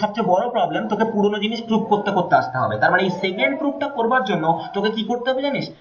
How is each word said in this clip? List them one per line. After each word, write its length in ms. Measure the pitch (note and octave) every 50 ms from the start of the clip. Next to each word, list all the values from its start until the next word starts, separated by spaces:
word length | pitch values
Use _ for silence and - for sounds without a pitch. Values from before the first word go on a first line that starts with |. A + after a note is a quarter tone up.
সবচেয়ে 280 | G#3+ G3+ - A#3 G3 - F3+
বড় 120 | F#3+ A#3 A#3+ A#3+
প্রবলেম, 280 | G#3+ F3+ - E3 F#3 A3 G#3+
তোকে 140 | G#3+ G3+ A3+ - G#3
পুরোনো 240 | G#3 G3 G#3 G#3 G3+ G3+
জিনিস 160 | A3 A#3 A3+ -
প্রুফ 160 | - A3 G3+ - -
করতে, 180 | G#3 F#3+ - G3+ G3
করতে 160 | F3+ E3 - - C3
আসতে 160 | - - B2+ B2+
হবে। 140 | A#2 G#2+ G#2+ A2
তার 100 | C#3 E3+ F3+
মানে 100 | F#3 F#3+
এই 40 | F3+ E3+ - G3
সেকেন্ড 300 | F#3 F#3 G#3+ - C#4 C#4+ -
প্রুফটা 280 | C#4+ C#4+ - - C#4+ - -
করবার 260 | A3+ A3+ A#3 B3+ C4 - G#3+
জন্য 160 | F3+ D#3+ D#3+ D#3+ E3 - - - -
তোকে 140 | G3+ G#3 G#3+ G#3
কি 60 | A3 G#3 -
করতে 180 | A#3+ A#3+ - C4
হবে 120 | C4 C4+ C#4+
জানিস? 180 | C#4 B3 F3 - - - -